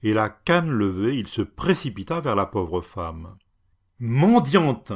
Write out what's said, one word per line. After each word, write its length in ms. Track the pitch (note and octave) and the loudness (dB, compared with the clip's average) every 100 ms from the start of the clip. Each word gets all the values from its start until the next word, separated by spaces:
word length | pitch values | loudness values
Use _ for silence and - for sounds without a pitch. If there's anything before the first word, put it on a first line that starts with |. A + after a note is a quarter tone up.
et 100 | A2 | 2
la 160 | G#2+ G#2+ | 0 0
canne 420 | - - E3+ E3 | -4 0 0 2
levée, 480 | B2+ G2+ F#2 G#2 C3+ | 0 0 0 -2 -2
il 100 | G#2 | -6
se 140 | - | -6
précipita 760 | G2+ - - F#3 C#3 G2 F#2+ E3 | -6 -4 -2 -2 -2 -10 -8 -6
vers 160 | D3 G#2 | -2 -2
la 100 | G2 | -2
pauvre 340 | G#2+ F2+ F2+ | -2 -4 -4
femme. 560 | E2+ - E2+ E2 E2 F#2+ _ _ _ _ _ _ | -6 -10 -10 -10 -14 -18 _ _ _ _ _ _
Mendiante! 920 | A#2+ A#2+ F3 A#3 C#3 F#3 D#3+ A#2+ - | -4 2 6 6 4 2 2 0 -6